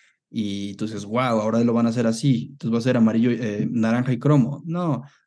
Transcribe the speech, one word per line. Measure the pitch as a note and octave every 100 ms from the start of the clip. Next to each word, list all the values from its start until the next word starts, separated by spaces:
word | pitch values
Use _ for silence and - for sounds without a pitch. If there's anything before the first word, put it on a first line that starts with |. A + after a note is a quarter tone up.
| _ _ _
y | A2+ G#2 G2+ G2+ G2
tú | G#2+
dices, | G#2 G2+
"Guau, | A2 B2+ A2+
ahora | G#2+ A2+ A#2
lo |
van | A2+ A#2
a |
hacer | A#2 A2+
así, | A2+ C#3+ A#2 -
entonces | - C3
va | A#2
a |
ser | B2 B2
amarillo, | A2 A2+ A#2+
eh, | A2+ A#2 G#2 A2
naranja | A#2 A2+ A#2 C3+
y | A#2+
cromo". | C#3+ D3 A#2 C#3+ E3
No, | E3+ F3 B2 - _